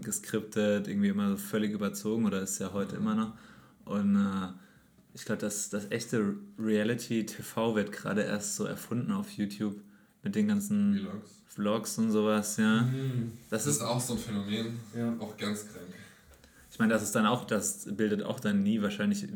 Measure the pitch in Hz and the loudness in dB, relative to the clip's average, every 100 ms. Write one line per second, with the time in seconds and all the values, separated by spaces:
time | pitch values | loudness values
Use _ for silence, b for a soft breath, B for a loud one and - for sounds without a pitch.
0 | - - - 110 - - 104 104 98 101 | -4 -6 -2 -4 -2 0 2 2 0 0
1 | 101 98 101 98 - 110 107 104 101 - | 2 2 2 0 0 0 0 0 -2 -2
2 | 110 113 110 95 95 - 95 98 95 - | -2 0 2 0 -2 -4 -4 -2 -4 -2
3 | 107 107 110 B B B B B - 101 | 0 0 0 B B B B B -4 0
4 | 101 101 101 95 95 - B B B B | 4 6 4 0 -4 -8 B B B B
5 | _ - - 104 104 - - 101 101 117 | _ -14 -4 -2 -2 -4 -4 -4 -2 -4
6 | - 120 101 101 - - 110 107 107 120 | -2 0 2 0 -8 -6 2 2 2 0
7 | - 113 107 - - - 113 107 101 - | 0 -2 -2 -6 -8 -2 2 2 0 -4
8 | - 101 101 104 - - 101 - - 120 | -2 0 0 0 -4 -4 -4 -6 -4 -4
9 | 123 98 101 - 104 - 107 98 B B | 0 -2 -2 -4 -4 -2 -4 -4 B B
10 | B B 104 107 104 101 101 104 101 98 | B B -4 2 2 2 2 2 4 2
11 | 95 101 - - - - 104 110 107 - | 0 -8 -12 -20 -16 -4 0 0 -2 -2
12 | 113 107 107 107 101 - 110 110 123 131 | 2 4 4 4 2 2 4 6 4 2
13 | 135 120 113 - - 110 143 - - 123 | -2 -2 -4 -6 -4 -2 0 0 0 0
14 | - 110 107 104 98 110 117 117 - 113 | 0 -4 -4 -4 -2 -2 -4 -6 -8 -4
15 | 117 113 104 - 104 104 - 90 90 - | -2 -2 -6 -6 -6 -6 -8 -14 -14 -16
16 | - - - B B B B - 110 110 | -18 -20 -20 B B B B 0 4 4
17 | 104 117 107 123 - 110 - - - 104 | 2 4 4 4 2 0 0 -4 -6 0
18 | 107 101 - 113 107 101 101 110 101 - | 2 2 -2 -2 2 2 4 2 2 0
19 | 104 101 101 | 0 0 -2